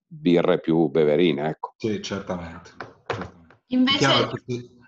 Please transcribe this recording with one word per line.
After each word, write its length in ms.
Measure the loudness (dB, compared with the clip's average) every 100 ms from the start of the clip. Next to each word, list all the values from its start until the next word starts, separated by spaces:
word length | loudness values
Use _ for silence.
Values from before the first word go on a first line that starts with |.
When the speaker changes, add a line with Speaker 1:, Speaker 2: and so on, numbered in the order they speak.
| _
Speaker 1:
birre 540 | -6 2 2 4 0
più 280 | 2 0 2
beverine, 600 | 2 2 4 2 0 -4
ecco. 260 | -8 -12 -8
Speaker 2:
Sì, 240 | -6 -6
certamente, 680 | -8 -10 -8 -10 -10 -16 -20 -18 -20 -16 -10
certamente. 500 | -10 -10 -16 -20 _ -4
Speaker 3:
Invece 280 | 2 2 4
Speaker 2:
È 20 | 2
chiaro 200 | 2 0
che 100 | -4 -8
se 280 | -8 -10 _